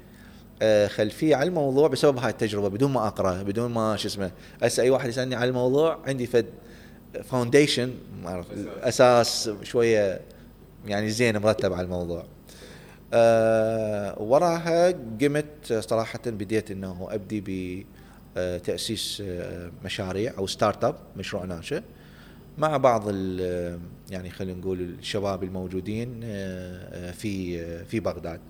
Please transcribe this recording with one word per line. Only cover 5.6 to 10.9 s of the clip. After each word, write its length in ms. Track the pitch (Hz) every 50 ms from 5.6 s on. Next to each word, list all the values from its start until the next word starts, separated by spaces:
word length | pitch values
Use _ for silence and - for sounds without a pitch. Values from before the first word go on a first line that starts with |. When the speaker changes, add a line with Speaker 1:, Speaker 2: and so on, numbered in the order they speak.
| 123 127 131 143 160 165 151 - -
Speaker 1:
عندي 180 | 131 139 127 123
فد 180 | 113 - 120 110 - - - - - - - - - - - - - - - -
فاونديشن، 680 | - 135 127 120 117 127 143 151 151 - 127 120 131 123 - - - 98 98 95
ما 60 | 87
أعرف، 220 | 92 90 87 -
Speaker 2:
أساس. 960 | - 104 101 - - - - 123 113 - 131 123 123 120 117 - - - -
Speaker 1:
أساس 20 | 113 104 98 -
شوية 580 | - - 123 117 117 113 107 104 95 90 - - - - - - - - - - - - - -
يعني 220 | 104